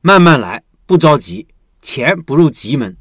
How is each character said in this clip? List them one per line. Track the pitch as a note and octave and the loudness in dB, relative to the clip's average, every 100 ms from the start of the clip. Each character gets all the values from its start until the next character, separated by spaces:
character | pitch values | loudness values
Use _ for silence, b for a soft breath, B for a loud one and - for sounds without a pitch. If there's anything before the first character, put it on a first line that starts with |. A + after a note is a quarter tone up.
慢 | F3 F#3+ | 4 4
慢 | F3 D3 | 4 2
来， | F#2+ G2+ _ _ _ | -2 -12 _ _ _
不 | F3+ | 2
着 | D#3+ D3 | 2 2
急， | - F2+ - _ _ _ | -2 -16 -16 _ _ _
钱 | - - B2+ F#3 | -12 -6 -4 -4
不 | D#3+ | -4
入 | C#3+ E3 | 0 0
急 | - G#2 C#3 | 0 -6 -6
门。 | G#2+ - | -6 -10